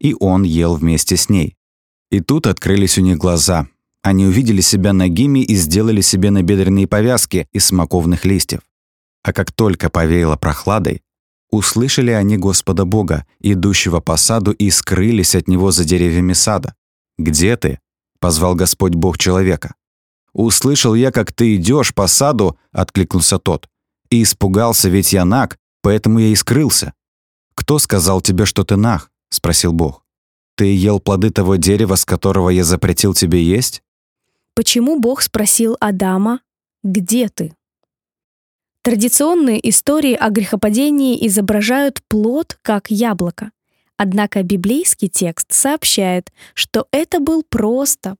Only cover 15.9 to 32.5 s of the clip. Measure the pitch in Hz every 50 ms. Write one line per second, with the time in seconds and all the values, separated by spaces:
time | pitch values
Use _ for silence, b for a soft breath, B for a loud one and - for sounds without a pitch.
15.9 | 90 87 87 87 82 90 90 90 90 - - 110 104 87 - - - _ _ _
16.9 | _ _ _ _ _ - 78 80 76 76 87 104 120 - - 73 69 - _ _
17.9 | _ _ _ _ _ _ - 87 80 78 87 90 90 78 92 - - - 95 90
18.9 | 85 85 80 92 85 - - 95 90 92 95 92 85 - - - - _ _ _
19.9 | _ _ _ _ _ _ _ _ - 98 110 117 - - - 135 147 - - 117
20.9 | 110 117 127 131 - 120 104 - - - 120 113 104 92 80 104 139 151 120 -
21.9 | - - 98 90 - - 139 143 139 110 101 87 - - _ _ - 95 95 -
22.9 | - 98 87 - - 90 - - 98 90 - 95 80 - - - _ _ _ _
23.9 | _ _ _ - 123 117 110 - - - 101 95 92 104 117 117 110 - - 92
24.9 | 90 98 92 - 98 95 87 90 110 135 123 117 - - _ _ _ _ - 101
25.9 | 104 104 - 110 113 113 110 110 107 95 - - 117 147 156 123 - - - -
26.9 | - _ _ _ _ _ _ _ _ _ _ _ _ - - - 151 147 - -
27.9 | 107 95 80 92 95 92 - - 95 90 104 - - 101 92 - 104 98 107 120
28.9 | 107 - - _ _ _ _ - - - - 85 82 - - 87 85 82 82 71
29.9 | 71 - _ _ _ _ _ _ _ _ _ _ _ - 104 98 101 92 95 104
30.9 | 104 95 - 101 98 92 101 110 - - 92 92 98 90 80 95 101 101 110 95
31.9 | 95 90 - - 92 - - 98 95 95 87 90